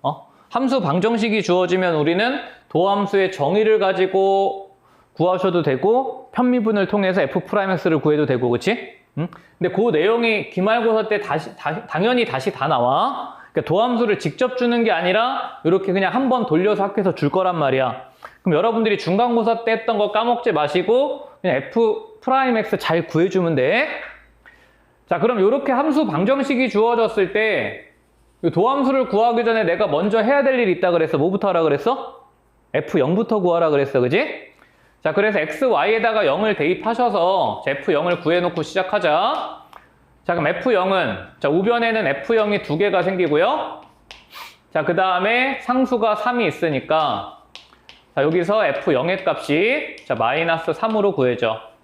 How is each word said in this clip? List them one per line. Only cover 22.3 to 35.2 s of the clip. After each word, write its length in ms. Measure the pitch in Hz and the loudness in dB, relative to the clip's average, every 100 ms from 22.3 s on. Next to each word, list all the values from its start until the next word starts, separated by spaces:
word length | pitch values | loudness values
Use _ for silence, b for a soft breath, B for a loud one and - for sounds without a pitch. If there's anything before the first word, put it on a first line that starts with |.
| 262 262 226 | 0 2 0
X 220 | 214 196 | 0 -4
잘 280 | - 165 170 | 0 -2 0
구해주면 500 | 160 185 190 170 143 | 0 0 2 0 2
돼. 320 | 131 214 302 - - - _ _ b b b b b b _ | 2 0 -2 -6 -14 -20 _ _ b b b b b b _
자, 120 | 170 | 0
그럼 220 | 214 240 | 0 2
요렇게 300 | 190 269 285 | 2 2 0
함수 360 | 254 302 285 277 | 0 0 0 0
방정식이 640 | 160 196 269 269 254 254 | 0 0 0 0 0 0
주어졌을 640 | - 226 233 220 220 185 | 2 2 2 0 0 0
때 640 | 214 220 170 104 - - _ _ _ _ _ | 0 0 0 -4 -8 -20 _ _ _ _ _
요 60 | 170 | -2
도함수를 580 | 165 220 277 262 269 254 | 2 2 2 2 2 0
구하기 340 | 208 233 233 | 2 2 2
전에 200 | 233 226 | 2 2
내가 220 | 180 175 208 | 0 0 0
먼저 340 | 147 196 196 | 0 2 2
해야 220 | 208 285 | 2 2
될 160 | 269 262 | 2 2
일이 140 | 220 | 2
있다 180 | 175 185 | 2 2
그랬어. 260 | 170 160 156 | 2 2 0
뭐부터 320 | 160 196 202 | 0 0 0
하라 140 | 175 | 2
그랬어? 640 | 160 143 226 269 - - - _ _ _ _ | 2 2 0 -2 -6 -18 -20 _ _ _ _
에프 240 | 139 147 170 | -6 -2 0
영부터 420 | 135 185 220 214 | 2 0 0 0
구하라 300 | 180 170 165 | 2 2 2
그랬어, 300 | 143 139 131 | 2 2 0
그지? 520 | 123 175 302 - - b b b b b | 2 0 -2 -8 -16 b b b b b
자, 120 | 156 | -2
그래서 240 | 160 | 0